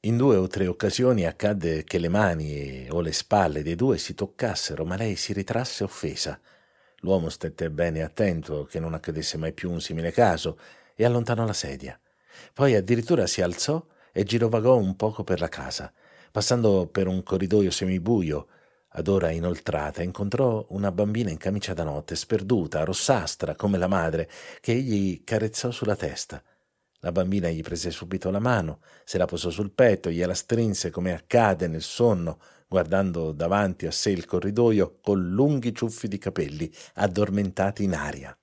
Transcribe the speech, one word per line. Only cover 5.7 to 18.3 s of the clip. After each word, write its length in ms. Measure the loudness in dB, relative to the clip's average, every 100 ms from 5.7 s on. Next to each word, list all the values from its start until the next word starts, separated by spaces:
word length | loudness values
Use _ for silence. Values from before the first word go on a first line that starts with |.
| -4
offesa. 560 | -6 -4 -6 -4 -6 -6 _ _ _ _ _ _
L'uomo 280 | 0 2 0
stette 400 | -6 -10 -6 -6
bene 320 | 0 0 0
attento 640 | -4 0 0 0 -4 -6 -6
che 140 | -6
non 160 | -6 -6
accadesse 420 | -6 -6 -6 -4
mai 160 | -6
più 160 | -6 -6
un 100 | -6
simile 320 | -6 -4 -2
caso 460 | 4 4 4 -2 -8 -18 -20 _ 0
e 100 | 2
allontanò 400 | 2 0 0 0
la 80 |
sedia. 460 | -2 -6 -8 -12 -16 _ _ _ -20 -20
Poi 220 | 2 4
addirittura 540 | 4 4 0 4 2 2
si 160 | 0
alzò 420 | 0 0 -2 -2 -4 _ _
e 120 | -4
girovagò 520 | 0 2 2 4 6 6
un 200 | 4 0
poco 280 | -2 -2
per 160 | -2 -2
la 100 | -2
casa, 440 | -6 -10 -10 -10 _ _ -20 -8
passando 560 | -4 0 4 4 4 2
per 180 | 0 0
un 160 | 0
corridoio 480 | 0 -2 4 4 4
semibuio, 760 | 2 0 0 2 2 2